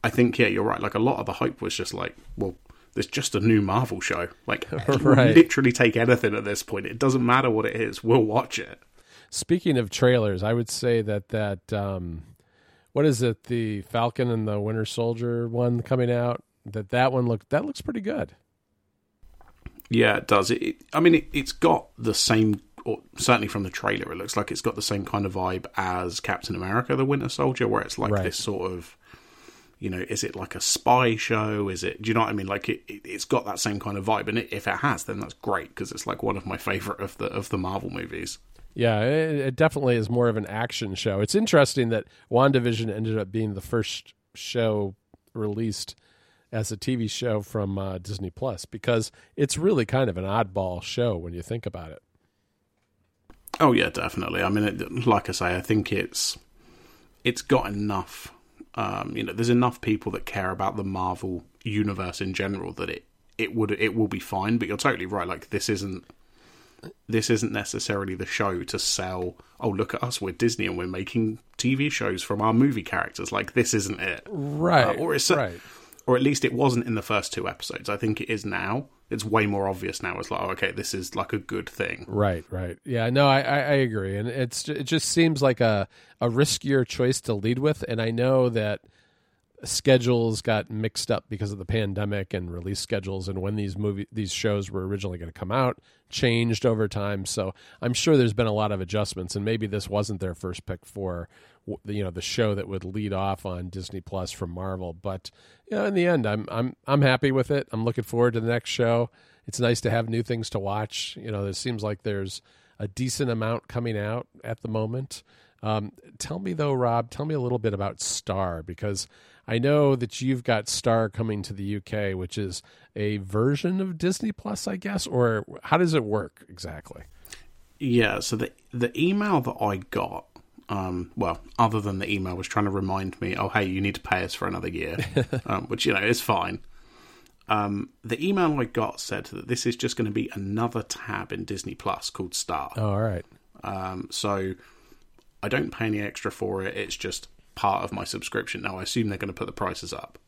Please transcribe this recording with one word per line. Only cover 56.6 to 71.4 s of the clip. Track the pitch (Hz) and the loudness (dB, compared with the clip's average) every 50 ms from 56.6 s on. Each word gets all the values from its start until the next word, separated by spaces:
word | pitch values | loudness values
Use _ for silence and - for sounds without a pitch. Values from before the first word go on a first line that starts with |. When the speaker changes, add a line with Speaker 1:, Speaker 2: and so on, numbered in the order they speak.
| _ - - - - - - _ _ _ _ _ _ | _ -20 -20 -20 -20 -20 -20 _ _ _ _ _ _
Speaker 1:
it's | 123 120 - | -2 -2 -2
got | - - 139 - - | 0 2 2 2 2
enough, | 101 104 101 104 104 101 95 - - - - - - - _ _ _ _ _ - _ - | 0 -4 -2 -2 0 -2 -2 -4 -6 -12 -16 -16 -18 -20 _ _ _ _ _ -20 _ -6
um, | - 107 98 98 98 101 - - | -4 -4 -2 -2 -4 -6 -6 -6
you | 110 | -6
know, | 107 - | -6 -4
there's | 87 104 117 120 | -2 0 2 4
enough | 120 123 123 123 123 - | 4 6 4 2 0 -2
people | - 110 107 107 - 104 | -2 -2 -2 0 -2 -6
that | 95 98 - | -6 -6 -8
care | - - 101 95 92 | -6 -4 -2 -2 -2
about | 92 95 98 98 95 | -2 0 -2 -2 -2
the | 104 98 | -2 -4
Marvel | 98 95 92 92 92 92 - - 95 90 85 - _ _ _ | -4 -2 -2 -2 -2 -2 -4 -4 -6 -6 -6 -8 _ _ _
universe | - 113 104 107 104 104 98 95 95 90 - - | -8 -2 0 0 0 0 0 -2 -6 -6 -6 -4
in | 98 95 92 | -6 -4 -2
general | - 98 98 101 95 90 87 - | -2 -2 -2 -4 -6 -6 -8 -8
that | - 87 87 | -6 -6 -6
it, | 82 - _ _ _ _ _ _ _ - | -6 -10 _ _ _ _ _ _ _ -4
it | 113 - - | -4 -2 0
would, | 113 107 98 | -2 0 0
it | 104 - 107 107 98 | 0 0 0 0 2
will | 113 107 98 | 2 0 0
be | 98 95 | 0 -6
fine. | - - 101 95 95 107 117 117 | -6 -4 -4 -2 0 2 2 2
But | 104 82 | 2 -2
you're | 101 | -4
totally | - - 143 117 87 90 | 0 0 0 0 0 -4
right. | 92 104 98 87 | -4 -4 -4 -4
Like, | 90 90 - - _ | -4 -6 -8 -8 _
this | - 104 - - | -4 -4 0 0
isn't, | 107 92 101 98 95 90 - - - _ _ _ _ _ _ - - - - _ _ _ - - - _ _ - | -2 -2 -2 -6 -8 -10 -12 -18 -20 _ _ _ _ _ _ -20 -20 -20 -20 _ _ _ -20 -20 -20 _ _ -2
this | 110 113 104 - | 0 0 2 2
isn't | 117 104 113 101 | 2 2 2 -2
necessarily | 107 104 104 - - 104 - - 107 101 98 95 95 | -4 -4 -6 -6 -6 -6 -4 -2 -2 -4 -2 -4 -6
the | 90 95 | -6 -6
show | - - - 107 101 92 87 90 | -6 -2 0 0 0 0 -2 -6
to | - - 95 | -6 -6 -4
sell, | - - - - 92 92 92 92 90 90 - - - _ _ - | -2 -2 -2 -2 -4 -4 -4 -4 -4 -6 -6 -10 -20 _ _ -4
"Oh, | 123 127 | -4 -2
look | 101 95 110 - - | 0 -2 -2 -2 -2
at | - | -4
us, | - 123 - - | -4 -4 -4 -4
we're | 101 95 | -4 -6
Disney | 85 - 117 117 117 - 98 | -2 2 2 2 2 0 -2
and | 92 87 | -2 -2
we're | - 92 | -4 -4
making | 90 92 92 98 - - 117 113 110 110 - | -4 -6 -6 -8 -2 0 0 0 0 -2 -6